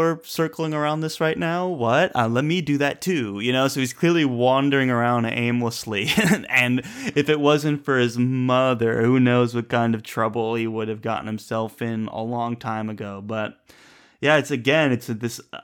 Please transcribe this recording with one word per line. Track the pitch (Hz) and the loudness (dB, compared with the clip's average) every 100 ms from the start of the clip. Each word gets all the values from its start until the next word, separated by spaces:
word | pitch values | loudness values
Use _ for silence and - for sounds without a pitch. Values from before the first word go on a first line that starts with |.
are | 165 165 | 2 0
circling | - - 160 165 160 | -6 -4 -4 -4 -4
around | 151 151 156 | -2 -2 -2
this | 160 - | -4 -2
right | 160 160 | -2 0
now? | 165 175 185 | -2 -2 -4
What? | 156 117 139 185 - | -2 2 2 2 2
Uh, | 113 | 0
let | 120 | 0
me | 151 180 | 0 0
do | 143 143 | 0 0
that | 143 - | 0 -2
too." | 185 165 107 101 | -2 -2 -2 -4
You | 117 | -2
know, | 127 135 | 0 0
so | 143 | 0
he's | 127 | -4
clearly | - 170 170 | 0 2 2
wandering | 139 120 123 135 139 139 131 | 2 2 2 2 2 2 2
around | 117 120 120 117 | 2 2 2 0
aimlessly. | 117 120 120 117 - 113 101 139 - | -2 -2 0 -2 -4 -6 -4 -2 2
<laughs> | 185 190 - | 2 2 2
And | 127 123 127 - 247 269 | 2 2 0 -2 -10 -4
if | 147 143 | 0 2
it | 151 | 4
wasn't | 143 147 151 147 | 4 4 2 -2
for | 143 131 | 0 2
his | 120 117 | 2 2
mother, | 127 131 127 127 131 117 117 117 | 0 0 2 2 2 2 0 2
who | 117 131 | 4 6
knows | 123 123 120 | 6 4 2
what | 117 117 | 0 -2
kind | 120 117 | 0 2
of | 113 | 0
trouble | - 120 113 117 110 117 | -4 -2 -2 0 -2 -2
he | 113 | -2
would | 110 110 | -4 -6
have | 107 | -6
gotten | 113 107 110 | -4 -4 -4
himself | 110 - 113 110 - | -8 -4 -4 -4 -4
in | 117 113 110 | -4 -4 -4
a | 101 | -6
long | 113 120 117 120 | -6 -4 -4 -6
time | 117 110 107 | -6 -6 -6
ago. | 104 101 98 | -8 -10 -10
But | 104 110 107 - _ - - - _ - | -8 -6 -6 -10 _ -20 -20 -20 _ -2
yeah, | 139 151 | 2 2
it's, | 131 | 2
again, | 135 123 156 143 | -2 2 2 2
it's | 120 - | 0 -4
a, | |
this, | 110 117 - - | -6 -6 -8 -16
uh, | - | -20